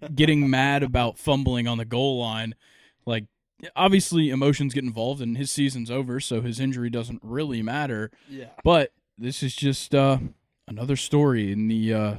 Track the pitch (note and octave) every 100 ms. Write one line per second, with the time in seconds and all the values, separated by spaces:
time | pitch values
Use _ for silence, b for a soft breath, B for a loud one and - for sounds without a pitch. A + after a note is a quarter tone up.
0 | - C#3+ D#3 D3+ C#3 C3 C#3 C#3+ C3+ B2
1 | A#2+ - - C#3 C3 B2 A#2+ A#2 A2+ A#2+
2 | C3+ B2+ A#2 A2 A2+ A2 b b b b
3 | - A2+ G#2+ _ _ _ - - F#3 G3
4 | - E3+ D3+ C3 C#3+ C#3+ C#3 C#3 B2+ A2+
5 | A#2 C#3 A#2 B2 C#3 - C#3 B2+ A#2 B2+
6 | B2+ B2+ - A#2 A#2+ A2+ C3+ B2 A#2+ A#2
7 | A2+ - G#2+ B2+ D#3 A#2 A2 C#3 C#3+ A2
8 | G#2+ b b C3+ A2+ - E3 E3+ C3+ _
9 | _ - A#2+ - C3+ - C#3 C3+ - C#3
10 | C#3 C3+ - - _ _ - G#2+ B2+ C#3
11 | - D3 D3 A#2+ G2+ G2+ A2 A2+ A2 A2
12 | G#2+